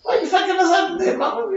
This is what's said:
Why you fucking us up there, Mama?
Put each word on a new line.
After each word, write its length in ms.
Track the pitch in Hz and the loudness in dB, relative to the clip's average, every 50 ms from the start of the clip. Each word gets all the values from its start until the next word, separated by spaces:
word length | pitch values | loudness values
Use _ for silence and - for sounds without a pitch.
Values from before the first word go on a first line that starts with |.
| _ | _
Why 180 | - - 466 | -2 0 0
you 60 | - | 0
fucking 300 | - 381 370 - 381 370 | 2 0 0 0 0 0
us 140 | 370 370 330 | 2 2 4
up 280 | 339 381 - - - - | 4 2 2 0 -2 -2
there, 180 | 190 - - - | -2 -2 0 0
Mama? 340 | 190 196 - 233 233 202 190 | -2 -4 -2 -4 -4 -4 -4